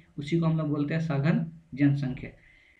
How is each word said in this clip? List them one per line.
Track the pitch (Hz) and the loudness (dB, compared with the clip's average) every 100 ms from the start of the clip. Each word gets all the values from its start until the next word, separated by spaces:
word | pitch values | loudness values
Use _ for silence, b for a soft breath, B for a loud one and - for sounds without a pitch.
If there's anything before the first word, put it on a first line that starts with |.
| B - | B -14
उसी | 143 170 | -2 0
को | 160 | 2
हम | 160 | 0
लोग | 151 | 0
बोलते | 147 143 | -2 -2
हैं | 165 | -2
सघन | 160 139 151 226 - - - 127 | -2 0 2 2 -2 -10 -16 2
जनसंख्या। | 143 139 131 - - - b b b b | 2 4 -2 -6 -10 -14 b b b b